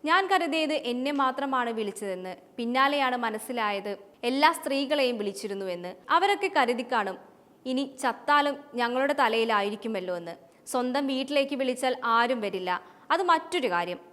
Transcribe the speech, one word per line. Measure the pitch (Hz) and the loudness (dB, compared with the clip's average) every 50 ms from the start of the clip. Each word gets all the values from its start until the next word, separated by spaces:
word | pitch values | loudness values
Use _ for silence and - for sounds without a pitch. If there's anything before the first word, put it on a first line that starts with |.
| - | 2
ഞാൻ | 302 330 381 392 370 | 4 4 4 4 4
കരുതിയത് | 392 370 349 330 294 320 311 285 311 | 2 2 2 2 0 0 0 0 0
എന്നെ | 285 - 240 240 247 254 285 | -2 -2 -4 -4 -2 -2 -2
മാത്രമാണ് | 294 277 277 262 262 285 277 277 262 254 240 233 | 0 2 0 0 0 -2 -4 -2 0 0 0 0
വിളിച്ചതെന്ന്. | 233 220 214 202 202 - 208 196 185 185 185 185 185 - - - - | -2 -2 -4 -4 -6 -6 -6 -6 -6 -6 -8 -10 -12 -12 -16 -18 -10
പിന്നാലെയാണ് | - 233 233 247 254 269 277 285 285 269 254 247 | -6 -4 -2 2 2 2 4 4 2 2 0 0
മനസ്സിലായത് | 247 240 226 214 214 - - 254 240 220 208 202 202 196 214 202 - - - - _ - | 0 -2 -4 -4 -6 -8 -6 -4 -2 -2 -2 -2 -4 -4 -6 -8 -10 -12 -20 -16 _ -2
എല്ലാ | 240 262 277 294 320 | -2 2 6 6 6
സ്ത്രീകളെയും | 330 330 - 294 277 277 277 254 302 294 269 247 240 | 6 4 -4 -2 0 0 0 0 2 2 2 2 0
വിളിച്ചിരുന്നുവെന്ന്. | 214 208 202 196 196 - 208 202 196 196 185 180 175 175 180 - - - - | -2 -4 -4 -6 -6 -8 -6 -6 -6 -6 -6 -6 -6 -8 -10 -12 -12 -4 0
അവരൊക്കെ | 285 339 370 403 403 392 403 370 - | 2 4 4 4 2 2 0 0 2
കരുതിക്കാണും | 311 262 233 247 233 247 - 254 226 202 190 190 - - - - - _ _ _ _ _ | 2 2 2 2 -2 -2 -2 -2 -2 -2 -2 -6 -10 -14 -20 -20 -20 _ _ _ _ _
ഇനി | 254 262 262 285 269 - - | -4 -2 -2 -2 -4 -6 -2
ചത്താലും | - 247 226 - - - 294 294 285 285 277 285 - - - | -2 -2 -2 -2 2 4 4 4 4 2 -2 -4 -10 -10 -2
ഞങ്ങളുടെ | 240 240 240 247 254 269 277 294 285 | -2 -2 0 2 0 2 2 2 2
തലയിലായിരിക്കുമല്ലോ | 254 226 220 226 226 226 220 208 202 208 208 208 - 226 220 190 185 185 180 | 2 2 4 2 2 2 2 2 2 0 -4 -4 -6 -4 -4 -4 -4 -4 -6
എന്ന്. | 175 170 170 - - - - _ - _ | -6 -6 -10 -12 -14 -18 -20 _ -20 _
സ്വന്തം | - - 254 247 254 247 285 285 | -4 -2 -2 -2 0 0 -2 0
വീട്ടിലേക്ക് | 269 269 262 269 269 285 285 277 277 294 | 0 -2 -2 -2 0 0 0 0 0 -2
വിളിച്ചാൽ | 247 269 254 254 254 - 262 247 - - | -2 -2 -2 -2 0 -2 -2 -2 -2 0
ആരും | 233 226 226 233 240 262 233 | 2 4 4 4 2 0 -2
വരില്ല, | 208 202 190 190 185 180 180 180 - - - - - - | -2 -4 -4 -4 -2 -2 -4 -4 -4 -14 -20 -20 -2 0
അത് | 294 339 381 | 0 2 4
മറ്റൊരു | 349 339 320 339 - - 359 262 226 | 4 4 2 2 -2 -2 0 0 2
കാര്യം. | 175 170 175 175 175 170 - - | 0 0 0 -2 -6 -10 -10 -20